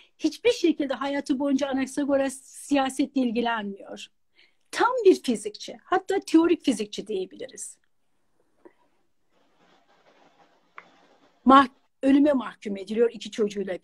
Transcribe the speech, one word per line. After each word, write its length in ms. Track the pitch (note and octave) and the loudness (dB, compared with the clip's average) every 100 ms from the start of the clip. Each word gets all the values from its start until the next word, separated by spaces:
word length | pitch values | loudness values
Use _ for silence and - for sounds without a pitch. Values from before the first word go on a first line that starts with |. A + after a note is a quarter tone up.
| - _ | -20 _
Hiçbir 340 | D#4 - A#4 | -6 -2 0
şekilde 420 | A#4+ F4 - C#4 | 2 2 0 -2
hayatı 440 | C4 C#4 C#4+ C#4+ C4 | -4 -4 -4 -2 -2
boyunca 300 | C#4+ C#4 C#4+ | 0 0 0
Anaxagoras 680 | C4+ C4 D4 C#4+ C#4 C4+ C4 | -4 -4 -4 0 0 0 -6
siyasetle 800 | - - - C#4+ C4+ C4 C#4 C4+ | -16 -16 -2 0 0 -2 -2 0
ilgilenmiyor. 840 | B3 A3+ A#3 A3+ G3+ G3 - - - _ _ _ _ _ _ | -2 0 -2 -4 -6 -12 -14 -18 -18 _ _ _ _ _ _
Tam 220 | - A4 B4+ | -2 0 4
bir 180 | G4 C#4 | 4 4
fizikçi, 560 | - G#3+ G#3 - - - | 2 -4 -6 -12 -16 -14
hatta 360 | - F#4 F#4+ G4 - | -2 -2 -2 -6 2
teorik 380 | D#4+ E4+ E4 | 2 4 0
fizikçi 420 | - G#3+ G#3+ - G3 | 0 -2 -4 -10 -8
diyebiliriz. 720 | G3 F#3 - - - - - _ _ _ _ _ _ _ _ - _ _ _ _ _ _ _ _ _ _ _ _ _ _ _ _ _ _ _ _ - - _ _ _ _ _ A#3+ | -8 -8 -12 -16 -16 -18 -20 _ _ _ _ _ _ _ _ -20 _ _ _ _ _ _ _ _ _ _ _ _ _ _ _ _ _ _ _ _ -20 -20 _ _ _ _ _ 6
Mah-, 220 | C4+ C4 _ _ _ | 6 6 _ _ _
ölüme 300 | C4+ C#4 D4 | 2 4 4
mahkum 440 | C4+ G#3 - G#3+ G3 | 2 -4 -10 -10 -10
ediliyor 340 | F#3+ G#3+ A#3 | -6 0 0
iki 180 | G#3+ G#3+ | 0 -12
çocuğuyla 480 | - G#3 G3+ F#3+ F3 | -4 -4 -4 -6 -6